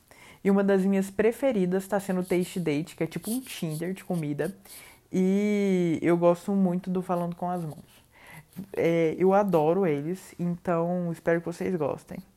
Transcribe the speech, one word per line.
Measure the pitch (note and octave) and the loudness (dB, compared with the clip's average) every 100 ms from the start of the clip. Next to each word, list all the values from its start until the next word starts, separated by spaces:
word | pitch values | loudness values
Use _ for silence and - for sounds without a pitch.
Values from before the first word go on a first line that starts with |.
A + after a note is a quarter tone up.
| _ - - - | _ -20 -20 -4
E | F#3+ | 2
uma | G3+ | 4
das | G3 G3 | 4 4
minhas | F#3+ G3 G3 | 4 2 0
preferidas | - A3 A#3 C4+ G#3+ F3+ F#3+ G3 | 0 0 2 0 2 2 0 -2
tá | G3+ | -4
sendo | G3 F#3 | -2 -4
o | |
Taste | F3+ F3+ F3 F#3+ | 0 -2 -2 -4
Date, | D#3+ C#3+ F3 - | -2 -2 -4 -6
que | |
é | D#3+ | -6
tipo | F3 G#3 | -6 -6
um | B3 | -6
Tinder | B3+ - E3 D#3 E3+ | -8 -8 -6 -6 -6
de | F#3+ | -8
comida. | - F3 D3 C#3+ E3 G3 - - - - - | -6 -4 -2 -4 -4 -6 -18 -20 -20 -20 -4
E | F#3 F#3 G3 G#3 G#3 G3+ F#3 F3 D#3 | 0 2 2 2 2 2 2 2 0
eu | D#3+ E3+ | 2 4
gosto | F3 F3 - | 4 2 0
muito | G3 F#3 F3+ F#3 | 0 2 0 -2
do | F#3 | -4
Falando | F3+ F3 F3 | -2 -4 -4
com | E3+ F3+ | -6 -6
as | F3+ | -6
Mãos. | D#3 C3+ - - _ _ - D#3 - F3 G3 | -8 -12 -18 -20 _ _ -20 -20 -20 -16 -10
É, | - E3 E3+ D#3+ - | -2 0 2 2 2
eu | F#3 | 4
adoro | G3 G#3 E3+ D3+ F#3 F3+ | 4 4 4 4 2 2
eles, | C#3+ D3+ F#3 - - | 0 -2 -8 -10 -6
então | F3 F3 - E3 E3+ F3+ E3+ | -4 -4 -2 -2 0 -2 -4
espero | D#3+ - E3+ | -4 0 0
que | E3+ | -2
vocês | E3+ F#3+ F3+ | -6 -4 -2
gostem. | C#3+ - - F#3 - | -2 -4 -10 -16 -16